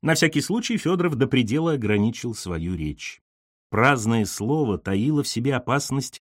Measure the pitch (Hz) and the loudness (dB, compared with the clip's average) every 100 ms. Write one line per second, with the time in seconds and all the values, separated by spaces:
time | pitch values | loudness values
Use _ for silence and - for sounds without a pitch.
0 | 156 160 160 147 - 214 - 220 160 180 | 2 2 2 2 0 -2 -2 -2 0 0
1 | 175 135 131 127 110 135 165 147 107 104 | 0 2 2 2 2 0 0 0 2 2
2 | 107 113 123 110 92 82 85 90 78 71 | 2 -2 -8 -8 -6 -4 -4 -4 -4 -6
3 | - - _ _ _ _ _ 104 127 139 | -12 -16 _ _ _ _ _ 2 4 4
4 | 107 117 101 - 107 156 135 90 - 98 | 2 2 0 -2 -2 0 0 -2 -2 0
5 | 127 147 143 - 131 131 - 135 143 135 | 2 0 -2 -2 -2 -2 0 -2 0 -4
6 | 131 - _ | -4 -12 _